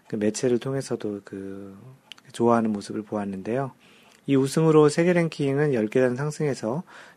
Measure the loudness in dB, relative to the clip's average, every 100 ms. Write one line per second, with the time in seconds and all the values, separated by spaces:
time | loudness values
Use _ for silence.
0 | -10 -2 -2 0 0 0 -2 -6 -6 -6
1 | -6 -8 -10 -12 -12 -12 -16 -18 -20 -20
2 | _ -20 -20 0 2 4 2 -4 -6 -10
3 | -8 -8 -6 -8 -6 -6 -6 -10 _ _
4 | _ _ 0 0 2 2 6 6 6 4
5 | 2 2 0 -2 -2 0 0 0 2 2
6 | 2 0 -4 -4 -4 -4 -4 -6 -8 -18
7 | -20